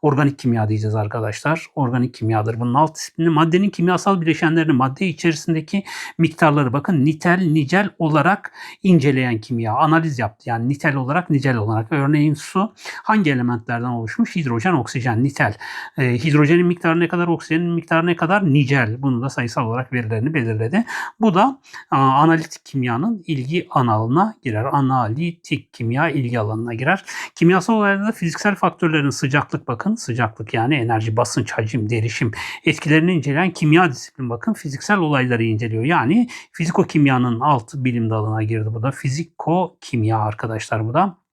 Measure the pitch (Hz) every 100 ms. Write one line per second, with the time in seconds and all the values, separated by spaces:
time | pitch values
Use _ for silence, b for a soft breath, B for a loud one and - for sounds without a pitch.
0 | 156 135 143 139 127 117 107 107 107 110
1 | 107 120 107 107 143 160 - - 131 123
2 | 123 - 110 110 107 113 120 123 156 156
3 | - - 165 156 165 180 202 - 175 175
4 | 202 196 165 160 165 165 156 131 135 135
5 | 190 151 170 156 - 160 156 196 - B
6 | B - 165 - 160 147 135 131 143 165
7 | 139 156 175 180 180 156 139 180 202 -
8 | 160 160 175 202 - B B B 196 175
9 | 135 131 127 113 107 120 113 120 156 165
10 | 165 131 123 _ - 117 120 143 160 139
11 | 127 160 175 147 135 120 104 110 113 156
12 | 139 151 151 147 - 190 214 _ B B
13 | - 220 170 135 120 120 110 117 120 120
14 | 113 - 226 185 143 117 185 160 113 139
15 | 123 113 139 139 131 104 B B B -
16 | 131 120 165 147 151 170 175 175 170 165
17 | 170 175 175 160 - 156 175 170 160 165
18 | 175 170 160 190 180 139 127 139 113 117
19 | 135 120 135 - 120 151 117 120 127 127
20 | 110 110 127 160 113 107 110 185 240 B
21 | B - 220 175 240 269 B B B 147
22 | 135 135 160 165 160 - - 139 123 117
23 | 190 220 170 147 127 175 170 147 123 107
24 | 113 143 214 214 135 107 117 143 135 131
25 | 110 120 170 170 - 147 - - 113 123
26 | 165 143 120 120 107 110 120 117 135 190
27 | - B B - 165 185 180 220 202 196
28 | 208 226 170 151 208 196 185 - 175 156
29 | 143 120 143 147 - 143 - 113 - 226
30 | - 120 117 - 107 120 117 151 113 113
31 | 110 107 123 - - - 110 123 104 113
32 | 113 - 127 113 B B - 147 156 156
33 | 170 180 135 139 185 170 156 156 180 127
34 | - - 127 117 - 214 151 135 - 202
35 | 160 147 127 120 113 107 117 110 120 170
36 | 120 208 240 B B - 165 - 180 160
37 | 139 127 123 113 139 139 - 143 127 120
38 | 113 110 107 110 107 110 107 113 123 139
39 | 143 135 165 _ - 175 180 _ - 120
40 | 107 110 107 104 117 110 - 117 110 135
41 | 196 180 _